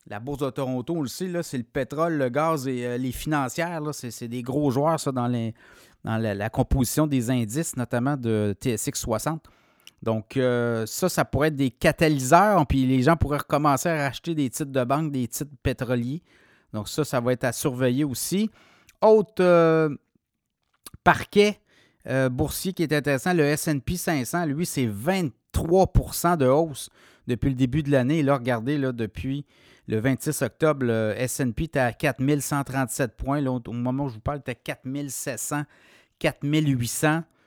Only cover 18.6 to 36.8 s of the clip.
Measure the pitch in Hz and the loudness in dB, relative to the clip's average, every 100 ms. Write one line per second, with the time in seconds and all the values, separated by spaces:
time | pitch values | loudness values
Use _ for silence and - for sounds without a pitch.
18.6 | _ _ _ _ 214 220 196 - 180 170 | _ _ _ _ 6 6 4 2 6 6
19.6 | 165 160 156 143 _ _ _ _ _ _ | 6 4 2 -2 _ _ _ _ _ _
20.6 | _ _ - - - 151 - 202 208 202 | _ _ -20 -2 2 2 2 4 4 2
21.6 | _ _ _ _ - 131 131 123 151 - | _ _ _ _ -4 0 0 0 -2 -2
22.6 | 185 180 151 151 143 135 185 175 143 151 | -4 -2 0 0 2 0 2 2 4 2
23.6 | - 147 - 180 - 151 120 175 165 143 | 0 -2 -2 -4 -2 -2 -2 -2 -2 -2
24.6 | 175 - 120 101 135 190 156 - _ - | -4 -2 -2 -2 -2 0 -2 -6 _ -4
25.6 | 156 190 180 - - - 170 175 127 139 | 2 4 4 4 0 0 0 4 4 4
26.6 | 165 135 - _ - _ - 120 143 127 | 2 -4 -14 _ -20 _ -8 -2 -2 0
27.6 | 127 151 143 139 123 165 135 139 123 117 | 0 0 2 2 2 2 2 2 0 -2
28.6 | 117 147 131 120 107 - 135 139 - _ | 0 -2 -2 -2 -6 -6 -6 -6 -10 _
29.6 | _ _ - 110 123 127 156 143 120 - | _ _ -4 -2 0 0 -2 -2 -4 0
30.6 | 156 143 123 113 110 104 127 - 127 107 | 0 2 0 0 0 -2 -4 -2 -2 -2
31.6 | 165 143 123 - 147 127 131 147 - 143 | -4 0 0 0 -2 0 0 0 0 -4
32.6 | 135 131 127 - 127 - 131 147 135 127 | -2 -2 -4 -2 -4 -4 -4 -2 -2 -4
33.6 | - 117 123 131 143 110 143 147 131 120 | -6 -6 -4 -4 -4 -6 -8 -6 -8 -10
34.6 | - 139 127 139 143 - - 113 - 147 | -10 -10 -8 -8 -8 -8 -8 -8 -4 -4
35.6 | 147 _ _ - _ - 151 - 143 156 | -6 _ _ -20 _ -4 -4 -2 0 2
36.6 | 151 131 | 2 2